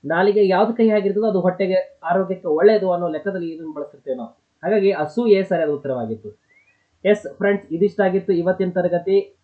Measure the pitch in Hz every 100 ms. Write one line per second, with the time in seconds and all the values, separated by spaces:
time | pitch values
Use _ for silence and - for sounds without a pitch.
0 | 143 165 196 202 196 185 226 233 226 214
1 | 196 196 220 190 180 175 190 185 185 _
2 | 170 180 180 180 175 151 202 214 185 175
3 | 175 156 202 185 165 160 160 147 147 143
4 | 139 127 113 _ _ _ 165 214 196 175
5 | 151 - 233 196 185 170 156 143 143 127
6 | 113 110 107 - _ _ _ _ _ _
7 | 190 202 - - 202 202 - 165 202 -
8 | 190 190 185 175 170 185 180 180 175 175
9 | 175 196 - _